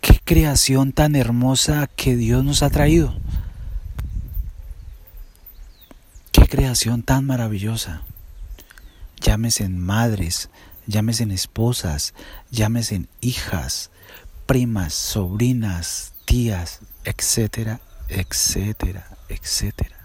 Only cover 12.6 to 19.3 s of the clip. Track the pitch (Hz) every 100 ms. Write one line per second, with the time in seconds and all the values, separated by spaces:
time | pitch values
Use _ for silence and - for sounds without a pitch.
12.6 | 107 117 113 101 - - 123 127 - 90
13.6 | 65 - - _ - - - - - 127
14.6 | 123 107 85 - - 110 92 101 120 127
15.6 | 110 87 85 - - - - 123 117 98
16.6 | 85 - - - - - - - 107 -
17.6 | 110 113 - - - 95 92 - - 87
18.6 | 98 107 95 95 - - -